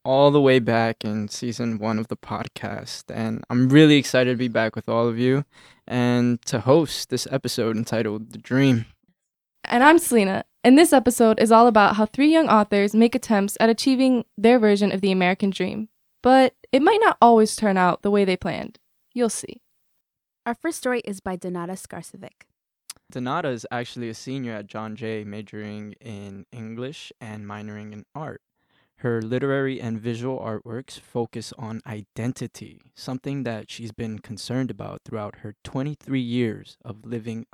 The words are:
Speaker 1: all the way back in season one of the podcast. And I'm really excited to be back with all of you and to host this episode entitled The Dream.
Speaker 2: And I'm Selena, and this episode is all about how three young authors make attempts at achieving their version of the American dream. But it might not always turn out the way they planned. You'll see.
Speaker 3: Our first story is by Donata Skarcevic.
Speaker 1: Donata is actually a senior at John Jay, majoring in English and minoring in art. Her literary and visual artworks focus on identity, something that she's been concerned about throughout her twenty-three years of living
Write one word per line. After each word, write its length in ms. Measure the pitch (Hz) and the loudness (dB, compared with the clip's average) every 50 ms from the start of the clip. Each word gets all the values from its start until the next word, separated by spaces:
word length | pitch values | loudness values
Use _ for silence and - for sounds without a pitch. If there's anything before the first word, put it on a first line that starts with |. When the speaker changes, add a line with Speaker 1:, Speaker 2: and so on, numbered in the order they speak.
| - | -4
Speaker 1:
all 280 | 127 131 139 143 143 | 0 4 6 6 6
the 80 | 143 147 | 6 6
way 180 | 139 131 131 127 | 6 6 6 4
back 460 | 110 117 113 117 113 113 113 - - | 4 2 2 2 0 0 -2 -4 -6
in 240 | 107 107 110 104 107 | -6 -6 -6 -6 -8
season 500 | - - 123 120 110 - 120 117 113 101 | -8 -8 -8 -8 -6 -6 -4 -6 -4 -4
one 220 | 107 110 110 107 | -4 -4 -4 -4
of 80 | 110 - | -4 -6
the 80 | 110 | -10
podcast. 880 | - - - 107 95 - - - - - 98 104 - - - - - - - - | -12 -10 -10 -10 -10 -10 -10 -12 -12 -12 -10 -10 -12 -12 -14 -14 -16 -16 -12 -10
And 300 | 113 113 113 113 - - - | -8 -6 -6 -6 -8 -8 -4
I'm 200 | 123 123 131 127 | 0 2 4 6
really 280 | 139 151 156 151 147 | 8 8 8 8 6
excited 360 | 143 - - - 127 127 127 | 4 2 0 0 0 0 0
to 40 | 127 | 0
be 120 | 117 127 120 | -2 -4 -2
back 260 | 110 113 113 110 - | -2 -2 -2 -2 -4
with 140 | 110 - - | -6 -6 -2
all 180 | 113 117 120 | 0 0 0
of 120 | 120 113 117 | 0 0 0
you 260 | 123 127 135 143 143 - _ - - - _ _ _ | 0 2 2 0 -2 -6 _ -20 -20 -20 _ _ _
and 560 | - 120 123 120 123 123 123 120 123 120 - _ | -6 -2 -2 0 0 2 2 2 0 0 -2 _
to 140 | - 131 113 | -6 -6 -2
host 500 | - 127 143 170 151 - - - - - | 2 4 4 4 4 0 -4 -8 -8 -6
this 180 | 127 120 - - | -6 -6 -6 -6
episode 460 | 131 139 - 123 - 127 107 113 113 | -6 -6 -6 -4 -4 -2 -2 -2 -2
entitled 560 | 110 117 - 113 113 110 107 107 110 110 - | -4 -4 -4 -4 -2 -2 -4 -6 -8 -10 -14
The 60 | 107 107 | -18 -18
Dream. 480 | - - 123 131 139 135 123 113 117 - _ _ _ _ _ _ _ _ _ _ _ _ _ _ - | -6 -2 0 2 4 4 2 0 -2 -6 _ _ _ _ _ _ _ _ _ _ _ _ _ _ -6
Speaker 2:
And 200 | - - 240 262 | -2 2 4 6
I'm 160 | 302 330 330 | 6 6 4
Selena, 440 | - - 240 226 196 190 190 - - _ _ _ - | 4 2 2 2 2 2 -2 -4 -8 _ _ _ 4
and 120 | 240 262 | 6 8
this 160 | 294 349 311 | 8 8 6
episode 480 | 294 262 - 262 - - 233 220 220 - | 6 4 4 2 2 4 4 4 4 4
is 120 | 220 214 | 4 6
all 160 | 226 226 240 247 | 6 6 6 6
about 260 | 214 214 202 - 202 | 6 6 4 4 4
how 120 | 214 214 | 2 0
three 240 | - - 254 285 302 | -2 0 2 4 4
young 180 | 320 320 302 - | 4 4 4 4
authors 440 | - 214 208 - 208 202 202 208 | 4 2 2 2 2 0 2 2
make 220 | 214 220 233 233 - | 4 4 4 4 2
attempts 420 | 254 - - 220 196 196 196 - - | -2 -2 0 0 0 0 0 0 2
at 100 | 220 226 | 2 2
achieving 540 | 226 - - 269 262 247 262 262 254 233 - - _ | 2 2 2 2 2 4 4 2 2 0 -2 -6 _
their 220 | 208 208 226 247 247 | 2 4 6 6 6
version 320 | 214 214 202 202 208 190 | 6 4 4 4 2 0
of 100 | 190 190 | 0 0
the 120 | 202 196 | 0 0
American 380 | 185 185 180 180 190 - 208 196 | 2 2 2 0 0 0 0 -2
dream. 400 | 180 - 185 185 - 214 220 - _ _ _ _ _ _ | -2 -2 -4 -4 -6 -8 -10 -10 _ _ _ _ _ _
But 320 | - 247 262 262 262 254 - _ - _ | 2 4 6 6 6 4 0 _ -4 _
it 100 | - 277 | 2 4
might 160 | 294 381 453 427 | 4 4 4 4
not 180 | 453 359 - - | 4 2 4 6
always 320 | - 240 233 220 220 214 - | 6 8 8 6 6 2 0
turn 220 | - 220 202 196 | -2 0 0 2
out 260 | 190 180 180 - - | 4 2 2 2 0
the 80 | - 202 | 0 0
way 140 | 208 202 196 | 2 2 2
they 120 | 190 185 | 2 0
planned. 440 | - - 175 - - - - - _ _ _ _ _ _ _ | -2 -4 -6 -6 -8 -10 -12 -16 _ _ _ _ _ _ _
You'll 160 | - 240 240 220 | -4 -2 -2 -2
see. 320 | - - - - - 240 _ _ _ _ _ _ _ _ _ _ _ _ _ _ _ _ - | -4 -6 -12 -14 -16 -20 _ _ _ _ _ _ _ _ _ _ _ _ _ _ _ _ -10
Speaker 3:
Our 120 | 233 233 | -10 -10
first 200 | - - 339 320 - | -6 -6 -8 -6 -6
story 220 | - 254 247 240 - | -4 -4 -4 -4 -6
is 160 | - 196 190 | -8 -10 -10
by 160 | - 196 185 | -8 -8 -8
Donata 440 | 180 - 180 180 175 170 175 190 - | -8 -8 -8 -8 -8 -8 -10 -12 -14
Skarcevic. 680 | - - 196 175 170 - - 190 - - - _ _ _ _ _ _ _ _ _ _ - - _ _ _ | -14 -16 -16 -18 -18 -18 -20 -20 -20 -20 -20 _ _ _ _ _ _ _ _ _ _ -20 -20 _ _ _
Speaker 1:
Donata 400 | - 131 123 127 147 175 175 139 | -12 -8 -6 -6 -4 -4 -4 -4
is 120 | 123 113 - - | -6 -8 -8 -8
actually 380 | 123 120 120 - - 127 120 113 | -8 -8 -8 -10 -10 -10 -10 -10
a 60 | 110 | -10
senior 400 | - - 131 131 139 127 120 110 | -12 -12 -12 -10 -10 -10 -10 -10
at 120 | 104 104 | -12 -12
John 300 | 98 - 110 110 110 107 | -14 -12 -12 -12 -12 -12
Jay, 260 | 113 113 110 110 107 | -10 -10 -8 -8 -8
majoring 720 | 107 104 101 107 104 - - 107 104 104 104 107 104 104 - - | -10 -12 -14 -14 -14 -14 -14 -14 -12 -12 -12 -14 -14 -16 -18 -18
in 440 | - 117 104 101 101 98 98 98 113 _ | -18 -16 -16 -16 -16 -16 -18 -18 -20 _
English 640 | - 120 110 110 113 117 123 135 165 - - - - _ | -18 -16 -16 -14 -12 -12 -12 -12 -12 -16 -20 -20 -20 _
and 260 | 123 110 107 107 101 | -16 -16 -14 -14 -14
minoring 460 | 101 104 104 104 107 104 104 104 107 | -14 -14 -14 -14 -14 -14 -16 -16 -16
in 140 | 104 104 - _ | -18 -20 -20 _
art. 300 | - 147 156 135 - - _ _ _ _ _ _ _ _ _ _ _ | -16 -14 -14 -14 -14 -18 _ _ _ _ _ _ _ _ _ _ _
Her 260 | _ - 123 117 113 | _ -4 -4 -4 -4
literary 580 | 110 110 123 127 139 139 135 139 135 135 131 - | -4 -4 -4 -4 -2 -2 -2 -2 -2 -4 -6 -8
and 200 | - 113 113 107 | -8 -8 -8 -6
visual 400 | 107 120 117 113 120 131 131 - | -6 -8 -8 -6 -8 -8 -8 -8
artworks 580 | - 113 110 - - 120 113 127 135 - - - | -8 -10 -10 -10 -12 -12 -14 -14 -14 -16 -20 -20
focus 540 | - _ - 123 117 - - 117 107 - - | -18 _ -8 -8 -8 -6 -10 -14 -14 -14 -14
on 240 | - 120 107 110 113 - | -14 -14 -12 -12 -12 -14
identity, 920 | 135 107 107 104 - _ - 113 127 131 - 123 113 - - 107 95 - _ _ _ _ | -14 -14 -14 -14 -14 _ -8 -8 -6 -6 -8 -12 -14 -14 -16 -20 -20 -20 _ _ _ _
something 480 | - - 139 127 127 - 143 139 143 123 | -16 -12 -12 -12 -10 -8 -8 -8 -6 -6
that 260 | 120 113 107 110 - | -8 -8 -10 -12 -16
she's 220 | - - 117 110 | -16 -16 -14 -14
been 260 | - - 117 110 107 101 | -12 -12 -10 -10 -10 -12
concerned 540 | - - 107 98 - - 120 131 131 120 | -14 -16 -16 -14 -10 -6 -6 -4 -4 -6
about 300 | 104 101 107 98 95 - - | -8 -12 -14 -16 -16 -18 -16
throughout 320 | - 117 107 104 101 - - | -14 -12 -12 -12 -12 -14 -16
her 140 | - 107 104 _ | -18 -18 -18 _
twenty-three 560 | - - - 131 139 151 147 - _ 131 135 131 | -16 -12 -10 -8 -8 -8 -10 -12 _ -6 -6 -6
years 580 | 123 120 120 123 120 110 101 98 101 - - _ - | -4 -4 -2 -2 -2 -2 -4 -8 -14 -20 -20 _ -18
of 200 | 120 101 107 - | -18 -18 -18 -14
living 420 | 113 120 113 107 117 113 113 - - | -12 -12 -12 -10 -12 -12 -12 -14 -14